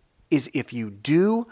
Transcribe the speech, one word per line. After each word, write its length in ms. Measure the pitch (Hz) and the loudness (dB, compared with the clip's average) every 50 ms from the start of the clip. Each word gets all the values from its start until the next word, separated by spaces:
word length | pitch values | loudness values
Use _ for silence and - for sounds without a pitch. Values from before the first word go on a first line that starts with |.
| _ _ _ _ _ _ | _ _ _ _ _ _
is 200 | - 143 123 - - | 0 0 0 -2 -6
if 200 | 139 120 - - | -6 -6 -6 -8
you 160 | 120 113 107 | -8 -8 -8
do 580 | 101 101 107 - 151 170 185 208 220 233 233 - | -10 -10 -2 0 2 4 4 2 2 0 -4 -6